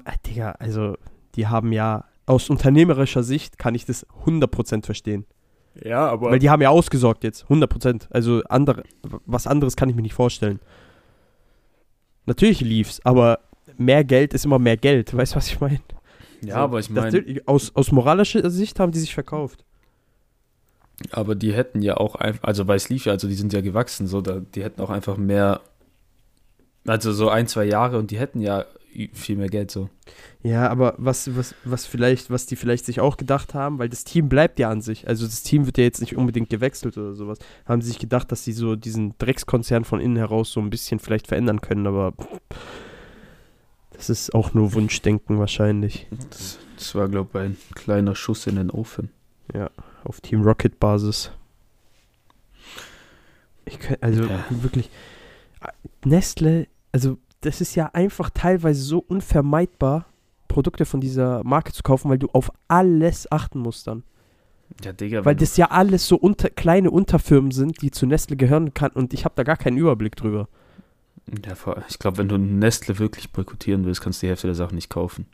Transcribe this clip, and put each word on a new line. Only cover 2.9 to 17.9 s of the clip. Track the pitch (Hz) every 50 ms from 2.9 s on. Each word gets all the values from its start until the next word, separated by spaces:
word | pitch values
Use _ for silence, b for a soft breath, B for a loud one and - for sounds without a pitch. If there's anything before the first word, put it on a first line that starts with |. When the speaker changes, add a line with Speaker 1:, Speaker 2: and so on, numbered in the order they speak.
| 156 131 135 131 - 135 120
Speaker 1:
Sicht | 117 135 156 - - - -
kann | - 123 117
ich | 117 -
das | - 123 - - - - - -
hundert | - 160 165 143 123
Prozent | - - - - - 107 101
verstehen. | - 107 - - 110 104 101 101 - _ _ _ _ _ _ _ _ _ - -
Speaker 2:
Ja, | 110 117 123 151 147
aber | 117 110 117 120
Speaker 1:
Weil | 120 131
die | 131 143
haben | 151 151
ja | 143 135
ausgesorgt | 147 170 170 - - 135 123 117 113 - -
jetzt, | 110 - - - -
hundert | 139 160 147 -
Prozent. | - 117 - 131 123 113 - -
Also | - 123 113 117 120 117 -
andere, | - - 131 143 143 127 - - - _ _ - - - - -
was | - 117 123 - -
anderes | 143 147 143 131 -
kann | - 135 131
ich | 123
mir | 117 110
nicht | 110 -
vorstellen. | - 123 123 - - - 104 101 104 b b b b b b b b b b b b b b b b b b b b b b _ _ _ _ _ _ _ _ _ _ _
Natürlich | - 120 - - 226 202 -
lief's, | 131 113 113 110 107 - - - -
aber | 123 127 127 120 117 113 - _ _ _ _ _ - 135
mehr | - 123 127 131 147 156
Geld | 131 131 127 143 147 -
ist | 135 -
immer | 147 139 131
mehr | 123 120 113 110
Geld. | - 139 143 127 110 - - 123
Weißt | 123 131 -
du, | 147
was | - -
ich | - -
meine? | 147 139 147 135 - - - - b b b b b b b b -
Speaker 2:
Ja, | 104 98
Speaker 1:
So, | 117
Speaker 2:
aber | 139 139 123 113
ich | 104 107 107
Speaker 1:
das | 107 110 113 110
Speaker 2:
mein | 190 - - 131 139 -
Speaker 1:
aus, | - 139 143 - - -
aus | - 135 -